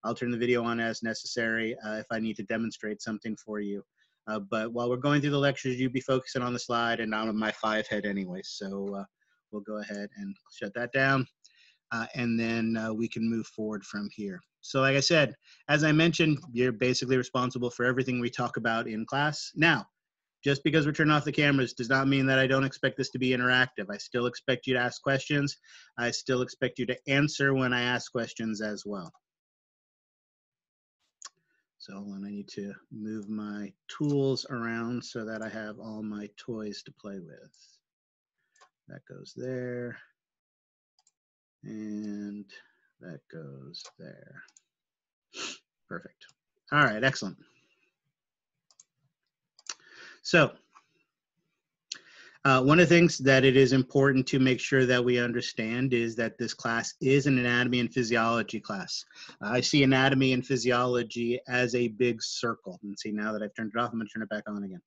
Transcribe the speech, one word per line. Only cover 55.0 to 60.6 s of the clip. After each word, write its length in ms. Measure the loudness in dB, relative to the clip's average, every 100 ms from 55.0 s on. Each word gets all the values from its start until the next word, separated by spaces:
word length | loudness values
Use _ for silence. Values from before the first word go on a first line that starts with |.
we 160 | 4 2
understand 760 | 2 -2 -6 -6 -4 -2 0
is 220 | 2 0 -2
that 220 | -4 -2
this 160 | -6
class 400 | -4 -2 -2 -4 -2
is 260 | 4 4 6
an 100 | 4
anatomy 420 | 4 2 2 2
and 120 | 0
physiology 640 | 0 0 2 2 0 -2 -8
class. 440 | -8 -8 -6 -10 -10 -20 -20 -10
Uh, 60 | -2
I 120 | 0
see 220 | 2 4
anatomy 500 | 6 6 4 4 4
and 120 | 2 0
physiology 920 | 0